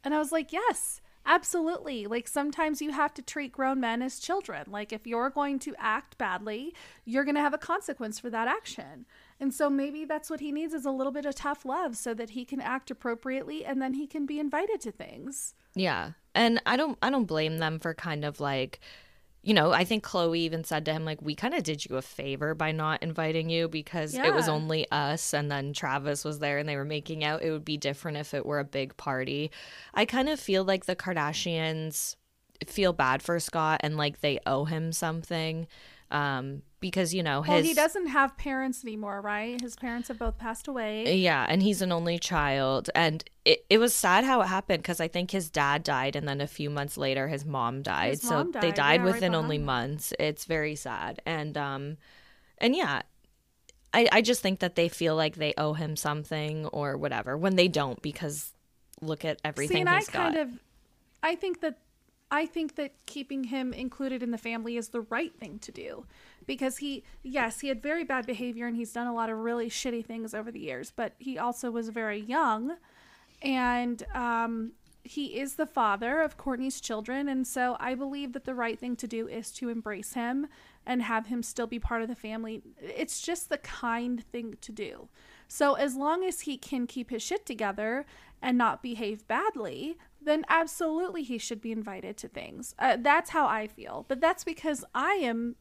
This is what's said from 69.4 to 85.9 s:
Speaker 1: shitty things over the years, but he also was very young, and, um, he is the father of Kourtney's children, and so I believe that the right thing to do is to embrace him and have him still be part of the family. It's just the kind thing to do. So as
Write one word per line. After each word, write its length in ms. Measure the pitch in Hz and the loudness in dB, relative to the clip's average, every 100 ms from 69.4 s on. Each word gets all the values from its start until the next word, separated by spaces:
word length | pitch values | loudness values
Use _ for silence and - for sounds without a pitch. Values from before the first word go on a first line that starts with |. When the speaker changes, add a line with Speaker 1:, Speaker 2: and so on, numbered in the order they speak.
| 226 240 233 | -2 -2 -2
Speaker 1:
shitty 360 | - 262 233 226 | -4 -2 -4 -6
things 300 | 226 220 220 | -8 -6 -8
over 160 | 220 | -8
the 80 | 226 | -8
years, 320 | 147 127 147 - | -8 -6 -8 -6
but 180 | 226 _ | -6 _
he 220 | 254 247 | -8 -4
also 320 | 240 240 247 | -4 -2 -4
was 180 | 233 226 | -4 -4
very 300 | 226 220 208 | -4 -4 -4
young, 580 | 214 277 285 214 254 349 _ - - - _ _ | -2 2 2 2 -2 -6 _ -20 -20 -20 _ _
and, 640 | 269 262 247 247 247 233 - | -2 2 2 2 0 -4 -6
um, 600 | 262 240 233 226 226 226 - _ _ | -4 0 0 0 -2 -6 -10 _ _
he 360 | - - 277 233 | -10 -6 -6 -4
is 160 | 277 - | -6 -2
the 100 | 311 | 0
father 560 | - 226 202 233 302 | 2 2 2 0 2
of 160 | 311 - | 0 0
Kourtney's 420 | - 247 262 - | -4 -2 -2 -4
children, 480 | - 220 220 262 285 | -6 -6 -2 -2 0
and 180 | 262 254 | 0 -2
so 300 | 262 247 247 | 0 0 0
I 160 | 247 254 | -2 -2
believe 380 | 277 285 285 | -4 -4 -6
that 100 | 262 | -6
the 100 | 262 | -6
right 240 | 254 233 220 | -2 -2 -2
thing 180 | 247 240 | -4 -4
to 100 | 233 | -4
do 200 | 226 233 | -4 -6
is 240 | 226 226 | -8 -10
to 160 | - 240 | -8 -6
embrace 440 | 233 220 202 208 | -4 -6 -8 -6
him 320 | 254 233 262 294 - - _ - | -4 -2 -2 -4 -10 -20 _ -2
and 160 | 254 | -2
have 260 | 226 226 220 | 0 -2 0
him 140 | 240 | -4
still 260 | 233 - 233 | -4 -6 -4
be 120 | 233 | -2
part 220 | - 233 | -2 -2
of 60 | 226 | -4
the 60 | 240 | -6
family. 460 | 214 220 226 220 - - | -8 -8 -8 -10 -14 -16
It's 420 | 165 - 320 - | -12 -6 -6 -4
just 280 | - 339 - | -4 -4 -4
the 80 | 294 | -6
kind 640 | - - 240 233 247 247 - | -6 -6 -2 -2 -2 -4 -6
thing 320 | 240 226 208 | -10 -10 -12
to 100 | - | -14
do. 360 | 214 202 - - _ - - _ | -10 -8 -10 -18 _ -20 -20 _
So 260 | - 285 - | 2 4 4
as 200 | 285 | 2